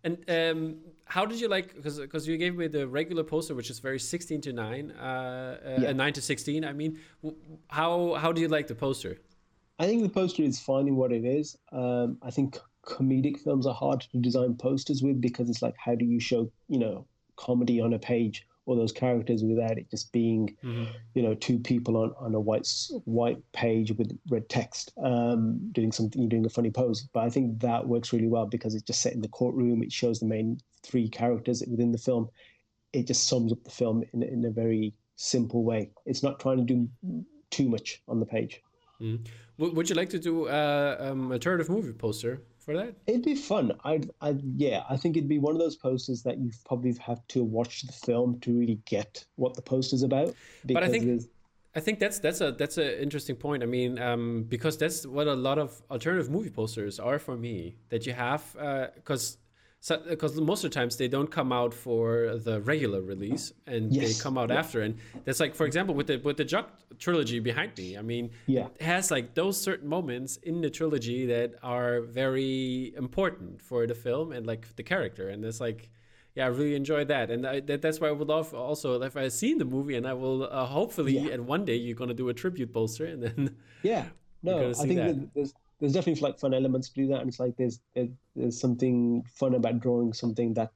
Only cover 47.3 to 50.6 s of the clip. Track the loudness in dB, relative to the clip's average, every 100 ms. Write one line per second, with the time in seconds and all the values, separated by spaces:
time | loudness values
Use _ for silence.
47.3 | 0 2 0 -2 -6 -12 2 4 6 4
48.3 | 2 2 4 4 2 0 -2 -2 -10 -14
49.3 | -2 -2 -2 0 0 2 2 4 4 2
50.3 | -2 -20 -14